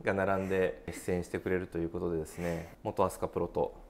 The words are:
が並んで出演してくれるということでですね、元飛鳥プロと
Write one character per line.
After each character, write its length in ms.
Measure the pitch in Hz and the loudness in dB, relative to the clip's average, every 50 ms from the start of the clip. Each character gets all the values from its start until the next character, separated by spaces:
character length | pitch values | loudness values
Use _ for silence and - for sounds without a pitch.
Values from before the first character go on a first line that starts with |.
| - | 0
が 100 | 110 98 | 0 2
並 300 | 98 95 98 98 95 95 | 4 4 4 4 2 2
ん 60 | 92 | 2
で 340 | 95 95 92 90 - - - | 4 4 4 4 2 -2 -8
出 280 | - 85 - - - 92 | -10 -10 -6 -2 0 0
演 100 | 90 87 | 0 0
し 60 | - | -2
て 100 | - 92 | -4 -4
く 100 | - 95 | 0 2
れ 80 | 92 90 | 0 0
る 80 | 92 | 0
と 140 | 90 - 82 | -2 -2 -2
い 60 | 82 | -2
う 40 | 85 | -2
こ 100 | 85 87 | -2 -2
と 120 | 90 87 | -2 0
で 80 | 85 80 | 0 -2
で 60 | 78 - | -2 -4
す 100 | - - | -6 -4
ね、 400 | 87 85 85 82 82 - - - - | -2 -2 -2 -2 -4 -8 -12 -8 -6
元 200 | 110 101 - 98 | -2 2 2 2
飛 160 | 90 - - | 2 2 -2
鳥 140 | 92 - - | -4 -2 -2
プ 60 | 92 | -2
ロ 80 | 87 87 | -2 0
と 260 | - 85 73 - - - - - | 0 0 0 0 -2 -6 -18 -16